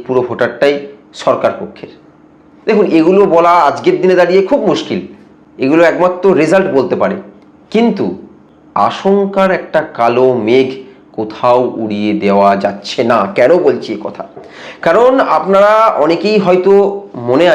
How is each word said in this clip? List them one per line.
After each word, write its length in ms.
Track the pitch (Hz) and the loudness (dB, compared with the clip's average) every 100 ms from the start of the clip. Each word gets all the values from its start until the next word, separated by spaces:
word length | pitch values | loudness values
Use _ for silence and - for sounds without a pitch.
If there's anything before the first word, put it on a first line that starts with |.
| - | -2
পুরো 160 | 127 | -2
ভোটারটাই 540 | 120 117 120 - 143 143 - - _ - | -2 -4 -4 0 0 0 -8 -18 _ -6
সরকার 280 | - 120 117 - | -4 -2 -2 -4
পক্ষের? 320 | - - - - - _ _ _ _ _ - | -14 -16 -20 -20 -20 _ _ _ _ _ -2
দেখুন, 180 | 208 185 160 | 0 2 2
এগুলো 240 | 160 190 190 165 | 2 2 2 2
বলা 180 | 170 175 147 | 4 2 2
আজকের 260 | - 175 180 | 0 -2 0
দিনে 140 | 180 180 | 2 2
দাঁড়িয়ে 260 | 175 190 190 | 2 2 2
খুব 100 | 269 202 | 0 0
মুশকিল, 300 | 139 - 98 - - - - _ - | -2 -4 -8 -10 -20 -20 -20 _ -6
এগুলো 240 | 131 160 | 0 2
একমাত্র 420 | 170 143 180 180 196 139 | 2 2 -2 0 0 2
রেজাল্ট 260 | 156 190 - 135 | 2 2 2 -2
বলতে 180 | 117 98 | -2 -2
পারে, 220 | 95 95 - - - _ _ | -4 -4 -12 -20 -20 _ _
কিন্তু 340 | 214 233 - 98 - - - _ _ _ - | 0 0 -2 -6 -8 -16 -20 _ _ _ -2
আশঙ্কার 720 | 104 - 196 202 196 196 190 175 | -2 -2 0 0 0 0 0 -2
একটা 200 | - 156 - - | -2 -4 -4 -2
কালো 300 | 117 123 127 123 107 | 0 2 2 0 0
মেঘ 220 | 127 131 - - - - - | 0 0 -6 -16 -20 -16 -10
কোথাও 420 | 107 - 123 123 123 110 | -10 -4 0 0 0 -4
উড়িয়ে 300 | 110 104 104 95 | -6 -4 -2 -2
দেওয়া 260 | 98 98 98 98 | 0 2 2 2
যাচ্ছে 360 | 101 - - - | -2 -6 -10 -4
না। 160 | 117 117 98 101 | 0 0 0 0
কেন 160 | 127 170 147 | 2 4 2
বলছি 220 | 120 - | -2 -6
এ 60 | 104 | -10
কথা? 200 | - - - - - - - - 170 | -10 -12 -16 -18 -20 -20 -20 -4 0
কারণ 260 | 185 247 262 - 156 | 2 4 2 0 -2
আপনারা 360 | 185 196 208 220 220 - | 2 2 4 4 2 2
অনেকেই 340 | 151 165 208 214 185 | 0 0 0 0 2
হয়তো 280 | 180 185 196 202 - - - 120 | 2 4 4 2 -4 -10 -8 0
মনে 160 | 135 175 | 2 2